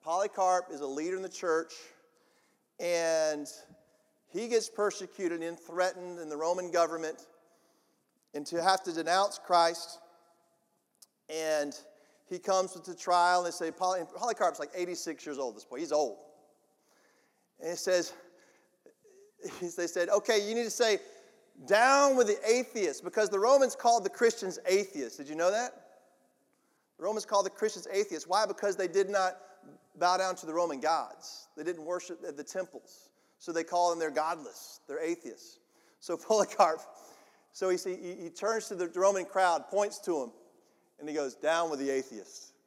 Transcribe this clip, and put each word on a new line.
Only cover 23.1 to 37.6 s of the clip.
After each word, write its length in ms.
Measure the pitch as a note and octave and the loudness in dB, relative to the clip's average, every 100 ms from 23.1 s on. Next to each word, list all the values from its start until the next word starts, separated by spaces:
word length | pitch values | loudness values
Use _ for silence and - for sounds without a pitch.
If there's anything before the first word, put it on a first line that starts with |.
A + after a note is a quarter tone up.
| G3 G#3 | 0 0
the 100 | G3 | 2
Romans 360 | A3 C#4 C4 - | 6 6 6 2
called 280 | A#3+ A#3 G3 | 4 4 2
the 60 | |
Christians 480 | - A#3 A3 F#3+ D#3 - | 2 2 2 -6 -6 0
atheists." 500 | F#3+ G3 D3+ A#2+ - | 2 0 -6 -8 -8
Did 100 | C#3+ | -10
you 80 | D#3 | 0
know 140 | F3 | 2
that? 240 | G#3 B3 - - - _ _ _ _ _ _ _ _ _ _ | 2 -4 -10 -20 -20 _ _ _ _ _ _ _ _ _ _
The 60 | |
Romans 220 | E3+ G#3+ G3+ | -4 -4 0
called 200 | G#3 F#3+ | 0 0
the 60 | |
Christians 360 | - G#3+ G3 E3+ | 0 -2 -2 -6
atheists. 360 | G3 G3+ D#3+ D#3+ | -2 -2 -4 -2
Why? 180 | F#3 G#3+ | 0 0
Because 300 | F#3+ G3+ F#3+ | -2 -4 -2
they 120 | F#3+ | 0
did 220 | F3+ F#3+ | 2 2
not 280 | G3+ F#3 F3+ - - - - _ E3 | 2 0 -2 -16 -20 -20 -20 _ -2
bow 220 | F3 F#3 | 2 2
down 180 | F#3 F3+ | 0 -4
to 100 | D#3+ | -6
the 80 | |
Roman 260 | D#3+ F3 C#3 | -2 -2 0
gods. 680 | D3+ D#3+ A#2 - - - - - | 0 0 -2 -10 -18 -18 -18 -10
They 80 | |
didn't 200 | D#3 F3 | -8 -8
worship 400 | D#3 F3+ F3 E3 - | -6 -8 -8 -14 -12
at 100 | C#3+ | -12
the 60 | |
temples. 680 | D3 F#3 F#3 B2+ _ - _ _ _ _ | -10 -8 -8 -12 _ -20 _ _ _ _
So 120 | - | -6
they 120 | E3 | -4
call 280 | E3 F3 F3 | -2 2 2
them, 80 | E3+ | 2
they're 100 | D#3+ | -2
godless. 680 | C#3+ D#3 E3+ C#3+ - - - _ | -2 -2 -4 -8 -16 -20 -20 _
They're 120 | C#3+ | -6
atheists. 600 | D#3+ E3+ C3 A2 - - _ _ _ _ | -4 -6 -8 -16 -20 -20 _ _ _ _
So 180 | - E3+ | -8 -8
<laughs> 100 | - | 0
Polycarp, 540 | G#3+ G3+ - F3+ D#3+ - - - - - _ _ | 2 2 4 4 4 -8 -20 -20 -20 -20 _ _
so 160 | - | -4